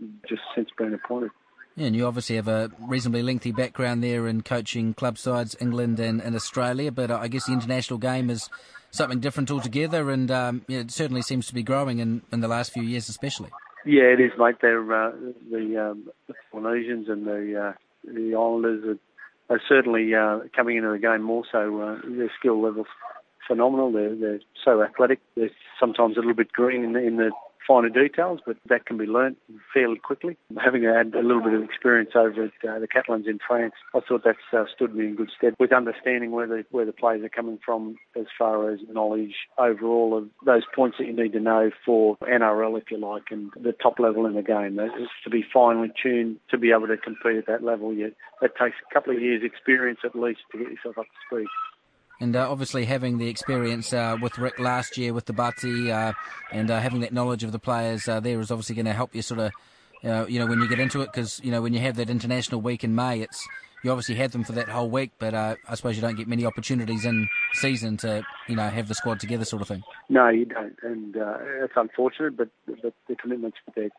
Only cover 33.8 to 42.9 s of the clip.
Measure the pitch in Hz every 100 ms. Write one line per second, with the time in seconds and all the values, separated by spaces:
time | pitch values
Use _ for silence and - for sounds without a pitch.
33.8 | - 131 - 123 117 110 - 120 107 -
34.8 | 123 107 110 104 107 - 120 110 127 127
35.8 | 117 113 - 123 117 117 117 113 107 127
36.8 | 110 107 120 110 110 - 117 110 - 113
37.8 | 110 110 _ - 107 - 113 107 107 104
38.8 | 110 110 107 110 107 101 - - 123 104
39.8 | 113 117 113 110 107 - 135 120 110 -
40.8 | 127 - 131 117 113 110 110 110 110 -
41.8 | - 113 107 104 - 123 113 107 110 113
42.8 | 110